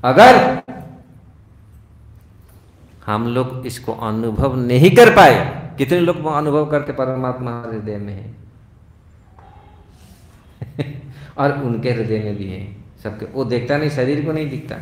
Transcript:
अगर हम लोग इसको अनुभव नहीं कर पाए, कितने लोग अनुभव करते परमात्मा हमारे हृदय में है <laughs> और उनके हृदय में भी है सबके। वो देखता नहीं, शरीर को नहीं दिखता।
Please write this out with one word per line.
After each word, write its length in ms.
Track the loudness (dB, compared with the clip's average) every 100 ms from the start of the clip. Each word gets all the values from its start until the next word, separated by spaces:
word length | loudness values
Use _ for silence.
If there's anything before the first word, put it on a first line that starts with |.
| 2
अगर 560 | 8 10 10 6 -2 -8 -18 -18 -20 -20 -20 -20 -20 -20 -20 -20 -20 -20 -20 -20 -20 -20 -20 -20 -20 -20 -20 -20 -18 -6
हम 220 | -4 -2
लोग 380 | -2 -4 -6 -10
इसको 280 | -10 -10
अनुभव 640 | -8 -6 -4 -4 -2 -2 -2
नहीं 360 | 0 4 6
कर 240 | 8 8 10
पाए, 540 | 8 8 0 -8 -14 -6
कितने 220 | -2 0
लोग 260 | 0 -2 -4
अनुभव 400 | -2 0 0 0
करते 260 | -2 -4
परमात्मा 600 | -6 -6 -4 -6 -6 -8
हमारे 260 | -10 -10 -10
हृदय 200 | -8 -10
में 160 | -10
है 260 | -12 -14 -18 -20 -20 -20 -20 -20 -20 -20 -20 -20 -20 -20 -20 -20 -20 -20 -20 -20 -20 -20 -20 -20 -20 -16 -10 -10 -10 -18
<laughs> 240 | -20 -20 -4
और 260 | -2 -2
उनके 280 | -4 -4 -4
हृदय 280 | -4 -4 -4
में 160 | -6 -8
भी 160 | -10
है 260 | -12 -14 -18 -20 -14
सबके। 220 | -14 -12 -12
वो 200 | -8 -4
देखता 320 | -4 -2 -2
नहीं, 120 | -2
शरीर 360 | -2 -2 -2 -4
को 60 |
नहीं 180 | -4 -6
दिखता। 260 | -8 -12 -14